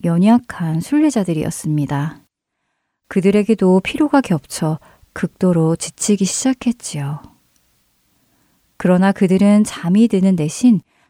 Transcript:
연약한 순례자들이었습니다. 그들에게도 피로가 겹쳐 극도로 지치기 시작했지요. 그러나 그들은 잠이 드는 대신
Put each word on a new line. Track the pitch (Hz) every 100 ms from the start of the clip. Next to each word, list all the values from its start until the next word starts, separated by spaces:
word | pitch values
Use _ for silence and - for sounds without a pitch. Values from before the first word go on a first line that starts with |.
연약한 | 170 170 196 240 240 - 165 160
순례자들이었습니다. | 170 294 302 240 180 160 - - 151 151 139 143 156 - _ _ _ _ _ _ _ _ -
그들에게도 | 196 185 208 208 220 185 185
피로가 | - - 302 277
겹쳐 | 254 160 - - 160 156 _ _ _
극도로 | - 180 - 185 170 160 170
지치기 | - - - 208 190
시작했지요. | - 262 262 247 233 - 151 143 147 - _ _ _ _ _ _ _ _ _ _ _ _ _ _ -
그러나 | 175 180 190
그들은 | 196 190 185 202 208
잠이 | 214 - 170 196 233
드는 | 190 190 180
대신 | 151 - 247 196 - _ _